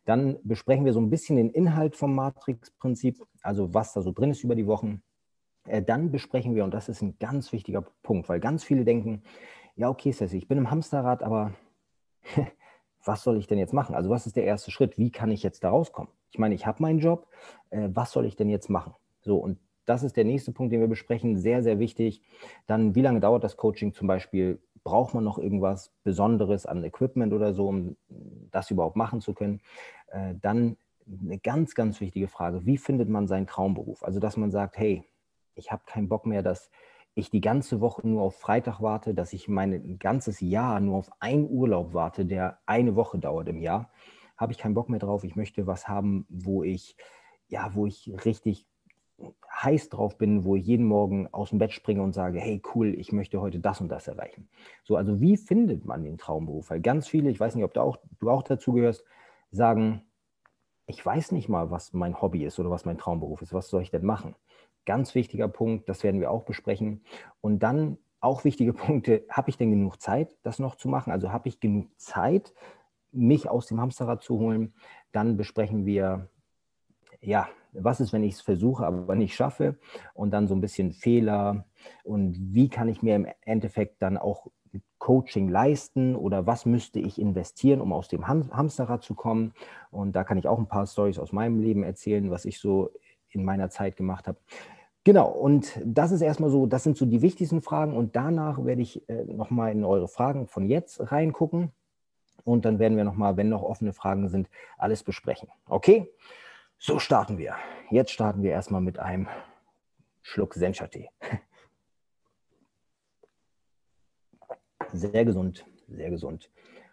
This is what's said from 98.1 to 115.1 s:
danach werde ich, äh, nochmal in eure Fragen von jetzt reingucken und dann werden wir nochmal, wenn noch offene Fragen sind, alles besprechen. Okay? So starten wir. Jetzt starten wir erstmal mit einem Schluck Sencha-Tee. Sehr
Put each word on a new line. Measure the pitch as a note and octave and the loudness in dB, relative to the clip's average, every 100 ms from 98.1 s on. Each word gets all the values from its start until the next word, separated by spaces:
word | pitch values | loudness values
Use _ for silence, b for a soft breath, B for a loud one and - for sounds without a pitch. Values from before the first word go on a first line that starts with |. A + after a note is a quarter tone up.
| - | 0
danach | C#3+ E3 D3+ C3+ B2+ | 0 0 0 -2 0
werde | B2 | 0
ich, | A#2+ - - | -2 -6 -8
äh, | A#2 | -6
nochmal | - G#2 G#2+ A#2+ A2+ | -6 -6 -2 0 0
in | G#2+ G#2 | 2 4
eure | G2 F2+ | 2 2
Fragen | - B2+ C#3 B2+ | 0 0 0 -4
von | - G2 | -2 2
jetzt | D3+ - - A2+ | 2 0 -10 -2
reingucken | D3 D#3+ - D#3+ E3+ E3+ - _ _ _ _ _ _ | 0 0 0 0 0 -4 -8 _ _ _ _ _ _
und | - A#2+ A2+ | 2 2 4
dann | G#2+ | 4
werden | A2 A2 | 4 4
wir | G2+ | 2
nochmal, | F#2+ G2+ F#2 | 0 0 2
wenn | G#2+ | 2
noch | G#2+ | 0
offene | - G#2+ G#2+ | -4 -4 -6
Fragen | - F#2+ G2 G2 | -4 -4 -2 0
sind, | F#2+ F2+ B B B | -2 -4 B B B
alles | - - | -2 -2
besprechen. | - - - - - _ - | -4 -8 -4 -6 -8 _ -4
Okay? | - - A3 F3+ - B B B B B _ | 2 8 6 6 -16 B B B B B _
So | - - | -4 -2
starten | - B2+ F#2+ F#2+ | 2 2 2 -4
wir. | D2 - B B B | -6 -10 B B B
Jetzt | A2+ C3 | 2 2
starten | - G#2+ G2+ | 0 -2 0
wir | G2 | 0
erstmal | E2 - F#2+ | 0 -2 -2
mit | F#2 F2 | -2 -4
einem | - F2+ F#2+ B B B B B _ _ _ _ | -6 -6 -6 B B B B B _ _ _ _
Schluck | - - F#2+ | -10 -4 -4
Sencha-Tee. | E2+ F2+ F#2 - - - _ - - _ b b _ _ _ _ _ _ _ _ _ _ _ _ _ _ _ _ _ _ _ _ _ _ _ _ _ _ _ - - _ - - | -2 -2 -2 -8 -14 -18 _ -8 -8 _ b b _ _ _ _ _ _ _ _ _ _ _ _ _ _ _ _ _ _ _ _ _ _ _ _ _ _ _ -18 -18 _ -14 -10
Sehr | F#2 G2+ | -4 0